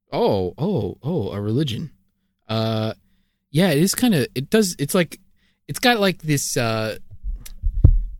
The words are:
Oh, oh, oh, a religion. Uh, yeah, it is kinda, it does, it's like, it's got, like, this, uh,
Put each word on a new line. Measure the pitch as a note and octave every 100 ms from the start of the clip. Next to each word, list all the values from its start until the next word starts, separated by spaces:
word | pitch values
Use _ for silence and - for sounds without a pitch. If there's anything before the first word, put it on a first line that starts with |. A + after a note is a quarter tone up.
| -
Oh, | D3+ A3 G2+ F2+ -
oh, | F3 E3+ G2+ -
oh, | C#3 E3+ G2+
a | G2+
religion. | G#2 A#2+ D3+ - D#3+ _ _ _ _ _ -
Uh, | A2 A2 A2 A2 - _ _ _ _ _
yeah, | D3 F#3+
it | C#3+
is | F#3+ -
kinda, | B3 E3+ A#2
it | A#2 C#3+
does, | A3 G3 E3+
it's | C#3+
like, | F#3+ E3 - _ _ _ _ -
it's | C#3+
got, | B3 A3+
like, | G3 F3
this, | D3+ C#3+ - C#3
uh, | A#2 A2 A2 - - - - - - - - - - - - -